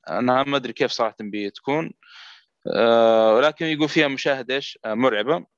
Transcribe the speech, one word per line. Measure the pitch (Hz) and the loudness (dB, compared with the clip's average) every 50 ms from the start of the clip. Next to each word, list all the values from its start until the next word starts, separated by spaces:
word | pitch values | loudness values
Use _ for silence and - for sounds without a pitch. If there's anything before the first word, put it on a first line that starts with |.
| _ - | _ -6
أنا | 78 98 120 127 127 131 | -6 -4 0 0 0 0
ما | 139 139 139 | 0 0 -2
أدري | 139 123 123 | -4 -4 -6
كيف | 110 - 139 120 | -4 -4 -4 -4
صراحة | - - 120 110 - _ | -2 -2 -4 -4 -4 _
بتكون، | 110 104 98 104 101 101 _ - _ - 139 156 165 160 - _ _ _ - - - - - - _ _ _ _ _ - - | -12 -10 -8 -6 -8 -8 _ -10 _ -4 -4 -4 -4 -8 -12 _ _ _ -20 -20 -20 -20 -20 -20 _ _ _ _ _ -6 0
آه، | - 117 117 117 117 113 113 113 113 110 110 107 | 2 2 4 4 6 6 6 4 4 4 4 4
ولكن | 120 135 151 151 - 165 | 4 4 2 0 -2 -4
يقول | 160 156 147 156 147 | -4 0 0 -2 0
فيها | - 165 151 143 | 2 0 0 0
مشاهد | 135 131 - 151 139 135 123 117 | -2 -2 -2 -2 -2 -2 -4 -6
إيش، | 131 139 139 - - _ - | -6 -6 -6 -8 -16 _ -6
آه، | 110 107 | -6 -2
مرعبة. | 110 131 131 113 104 107 127 160 175 - _ _ | 2 2 2 2 0 0 -2 -2 -4 -4 _ _